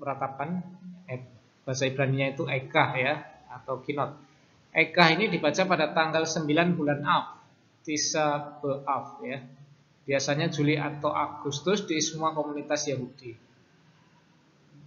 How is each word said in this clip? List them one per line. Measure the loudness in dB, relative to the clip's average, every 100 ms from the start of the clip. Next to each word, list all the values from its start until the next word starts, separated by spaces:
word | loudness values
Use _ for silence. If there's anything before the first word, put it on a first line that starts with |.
ratapan, | -8 -4 -4 -4 -4 -4 -6 -12 -16 -16 -10
eh, | -10 -10 -20 _ _
bahasa | -4 0 0
Ibraninya | 2 2 2 0 -2
itu |
Ekah | -2 -4 0 2 2 2
ya, | 0 -2 -6 -20 -18
atau | -12 -6 -6
Kinot. | -4 -4 -4 -6 -20 _ _ _ _ 0
Ekah | 4 8 8 6
ini | 2
dibaca | 2 0 2
pada | 2 2 2 2
tanggal | 2 2 0
sembilan | 0 2 4 4 2
bulan | 0 0 2
Av, | 0 0 -12 -20 _ _ _ -6
Tisa | -2 -2 0 2 0 -4 -6
B'Av | -4 -4 -2 -4 -4 -12
ya. | -10 -10 -12 -20 -20 -20 _ _
Biasanya | -2 0 2 0 0
Juli | 2 2 2
atau | 0 -2 -2 0
Agustus | -2 -4 -6 -2 0 0 0
di | -2
semua | -2 -2 -2 -2
komunitas | -4 -4 -4 -2 -2
Yahudi. | -4 -6 -12 -16 -16 _ _ _ _ _ _ _ _ _ _ _ _ _ -20